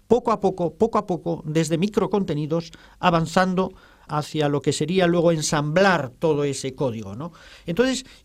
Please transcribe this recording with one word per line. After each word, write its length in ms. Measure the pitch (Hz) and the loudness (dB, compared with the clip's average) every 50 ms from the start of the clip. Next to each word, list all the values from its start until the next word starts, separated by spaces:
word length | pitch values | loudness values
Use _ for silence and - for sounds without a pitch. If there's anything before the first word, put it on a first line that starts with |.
| _ _ | _ _
poco 240 | 226 247 - - | 0 0 2 0
a 80 | 220 208 | -2 0
poco, 340 | - 190 185 - 175 160 156 | 0 -2 0 0 -2 -4 0
poco 240 | - 220 226 - - | 0 -2 0 2 0
a 80 | 208 | 0
poco, 380 | - 180 - - 170 165 - - | 0 -4 -4 -4 -6 -6 -6 -6
desde 320 | 151 151 165 165 151 165 160 | -2 0 0 2 2 0 0
microcontenidos, 920 | 180 208 - 220 202 - - 208 190 165 156 147 151 143 156 170 165 - - - - - - _ | 0 0 0 0 0 0 0 -2 -2 -2 -2 -4 -2 -2 -2 -4 -4 -6 -14 -20 -20 -20 -14 _
avanzando 720 | - 180 170 165 165 - - 185 185 185 185 175 185 - - - - - _ _ _ - | 0 2 2 2 0 2 2 2 2 2 0 0 -2 -2 -4 -12 -20 -20 _ _ _ -6
hacia 420 | 151 151 147 - - 151 151 147 | -6 -6 -6 -4 -4 -2 0 0
lo 120 | 143 143 | 0 0
que 120 | - 151 139 | 0 -2 -2
sería 340 | - 156 156 180 190 180 170 | -2 -2 0 2 2 2 4
luego 240 | 170 175 160 170 | 4 4 4 4
ensamblar 800 | 170 156 151 - - 151 147 151 151 180 196 202 180 160 139 123 | 2 2 0 -2 -2 0 -2 0 2 4 4 4 4 2 0 -4
todo 340 | 120 _ - 165 156 143 147 | -8 _ 0 0 0 2 0
ese 320 | 143 135 - - 135 131 | -2 -4 -4 -6 -8 -6
código, 400 | - 151 127 110 113 110 95 98 | -4 -4 -4 -4 -6 -10 -10 -12
¿no? 160 | 117 151 175 165 - - - - - - | -10 -12 -12 -14 -16 -20 -20 -20 -16 -8
Entonces, 400 | 170 175 170 247 262 262 262 - - - - _ | -6 0 2 2 2 2 -2 -6 -12 -20 -12 _